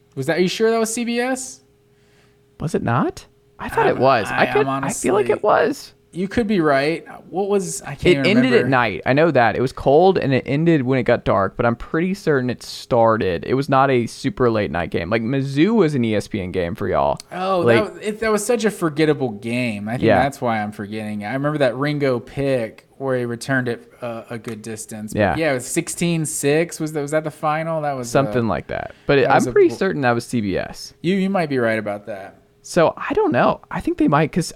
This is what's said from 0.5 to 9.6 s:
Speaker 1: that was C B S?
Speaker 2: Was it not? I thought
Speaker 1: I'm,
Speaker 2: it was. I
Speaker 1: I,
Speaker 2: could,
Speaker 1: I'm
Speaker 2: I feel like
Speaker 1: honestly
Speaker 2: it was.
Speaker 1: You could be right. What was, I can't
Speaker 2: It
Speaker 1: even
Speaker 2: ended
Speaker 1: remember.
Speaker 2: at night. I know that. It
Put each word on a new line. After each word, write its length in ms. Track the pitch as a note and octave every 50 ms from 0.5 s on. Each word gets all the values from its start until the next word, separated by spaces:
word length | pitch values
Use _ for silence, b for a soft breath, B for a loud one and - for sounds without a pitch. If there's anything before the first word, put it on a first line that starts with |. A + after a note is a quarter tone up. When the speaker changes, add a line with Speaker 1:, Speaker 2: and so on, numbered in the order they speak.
| - - A3 A3
Speaker 1:
that 80 | A3+ A3+
was 140 | A3 A3 -
C 100 | A#3+ A#3
B 160 | A#3 A#3 A#3+
S? 420 | B3 C4 C4 C4 - - - - _ _ _ _ _ _ b b b b b b b b b b b _ _ -
Speaker 2:
Was 120 | C#3+ D#3+ -
it 100 | - -
not? 420 | - A#2 C3+ B3 F4+ - - - - _ _ _ _ _ -
I 80 | -
thought 200 | - - A4+ G#4+
Speaker 1:
I'm, 100 | F4+ -
Speaker 2:
it 20 | -
was. 280 | - C3+ C3 A2+ G2 -
I 140 | B2+ A#2 G#2+
Speaker 1:
I, 20 | A#2 B2
Speaker 2:
could, 120 | C#3 C#3
Speaker 1:
I'm 180 | C3+ C3+ C3+ C3+
Speaker 2:
I 80 | - -
feel 200 | - - - F#4+
like 120 | G#4+ G4+
Speaker 1:
honestly 80 | - G#4 -
Speaker 2:
it 40 | -
was. 480 | G#4 - - - - C#4+ - - - - _ _ _
Speaker 1:
You 180 | - E3 G3 F#3+
could 180 | - B3 A3+
be 140 | G3+ A3 F3+
right. 420 | D#3 D3+ C#3 C3+ C#3 D#3 E3 D3 - - - - - -
What 200 | C#3+ F3+ G3+ G3
was, 320 | G#3 G3 F#3 E3 - -
I 60 | - D3 D3
can't 100 | - -
Speaker 2:
It 40 | F3+
Speaker 1:
even 140 | F3+ - C3+
Speaker 2:
ended 180 | F3+ G#3 B3 B3
Speaker 1:
remember. 120 | C4 B3 G#3
Speaker 2:
at 100 | - B2+
night. 320 | C3+ B2 A#2+ A2 F2+ - -
I 60 | -
know 200 | C3 D3 E3 E3+
that. 260 | C#3 B2+ A#2 A2 F2+
It 40 | F#2+